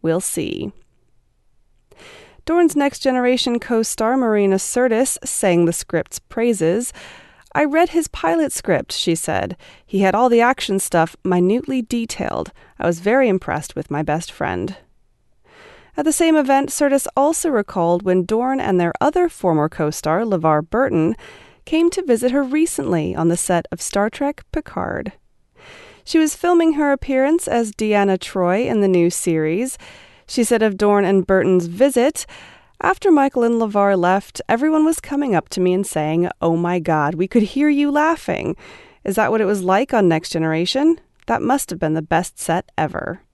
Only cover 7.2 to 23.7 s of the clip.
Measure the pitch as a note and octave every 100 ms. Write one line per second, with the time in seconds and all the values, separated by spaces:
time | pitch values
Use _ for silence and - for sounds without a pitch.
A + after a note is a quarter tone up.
7.2 | - _ _ - D4 D#4 E4+ E4 D#4+ -
8.2 | E4 E4+ D4+ - - D#3+ - - - E3
9.2 | - F#2+ - F3+ - - _ F#3+ F#3+ G3
10.2 | B3 A#3 A#3+ C4+ - F#3+ - F3 E3 -
11.2 | F#3 F3+ F3+ A#3 C#4 C4 A3+ A#3+ A3+ -
12.2 | - - - - - _ E3+ E3+ F#3 B3+
13.2 | B3+ F#3 - D3+ - - D3 D3 D#3 D#3
14.2 | - - D3 F2+ G#2+ - _ _ _ _
15.2 | _ _ _ - - - - - D4 D4+
16.2 | E4 D#4 C4+ C4+ C#4 - D4 C#4 - -
17.2 | C#4+ E4 E4+ B3 G#3 - E3+ F3 G3+ F#3
18.2 | F3+ A3 B3+ C4+ - F#3 E3+ - C#4+ F4
19.2 | F4 - F#3 D#3 D3+ - D3+ D3+ D3+ E3
20.2 | A3+ F#3 D#3 D3+ E3 A3 C4+ E3+ D#3+ A3+
21.2 | - - - _ - D#4+ E4+ F4+ F4 A3+
22.2 | B3 C4 C4+ D4 E4+ - - E3+ D3+ F#2
23.2 | E3 F3 - E3+ -